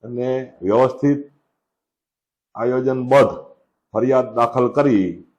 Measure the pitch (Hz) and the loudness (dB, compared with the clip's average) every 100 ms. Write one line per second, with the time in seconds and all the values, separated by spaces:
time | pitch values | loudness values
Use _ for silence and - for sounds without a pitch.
0 | 113 120 123 131 131 - 90 110 127 - | -10 -8 -4 -4 -6 -10 -2 2 2 2
1 | 143 143 143 _ _ _ _ _ _ _ | -2 -2 -4 _ _ _ _ _ _ _
2 | _ _ _ _ _ - 117 127 131 131 | _ _ _ _ _ -6 -4 -2 -2 -4
3 | 127 139 113 - - _ _ _ _ 107 | 2 4 4 0 -16 _ _ _ _ -2
4 | 123 131 120 113 117 127 123 143 143 110 | 0 0 0 -2 -2 0 -2 0 2 2
5 | 92 85 - | 0 -6 -16